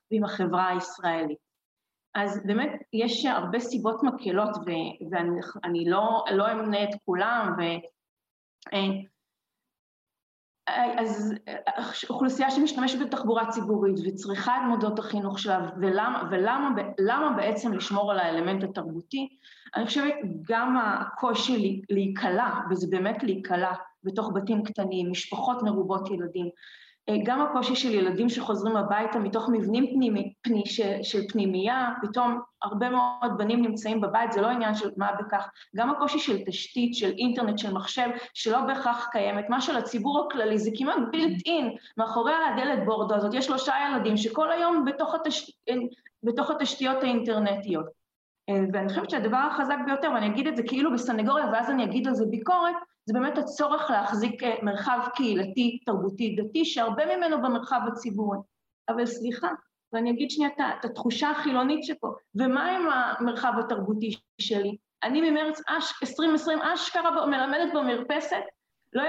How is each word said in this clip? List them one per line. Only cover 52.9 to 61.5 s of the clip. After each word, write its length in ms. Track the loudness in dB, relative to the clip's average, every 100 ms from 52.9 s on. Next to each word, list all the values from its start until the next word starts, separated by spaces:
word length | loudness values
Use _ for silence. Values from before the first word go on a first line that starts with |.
| _ -2
זה 80 |
באמת 240 | 0 0 0
הצורך 540 | -2 0 0 2 2
להחזיק, 520 | 0 0 0 -2 -2
אה, 120 | -2 0
מרחב 380 | 0 0 0 0 0 0
קהילתי, 640 | 0 0 0 2 0 0 -2
תרבותי, 500 | 0 0 -2 -2 -2
דתי, 300 | -2 0 0
שהרבה 380 | 0 0 0 0 2
ממנו 240 | 0 2
במרחב 400 | 0 0 0 -2 -2
הציבורי. 500 | -4 -4 -2 -2 -4 -8 _ _ _ -4
אבל 160 | -2 -2
סליחה, 420 | -2 -6 -4 -4 -6 _ _ _
ואני 180 | -2 0
אגיד 200 | 0 0
שנייה 200 | 0 0 0
את 40 |
ה-, 120 | -2 -2
את 60 | -6
התחושה 440 | -4 -2 0 0
החילונית 540 | 0 0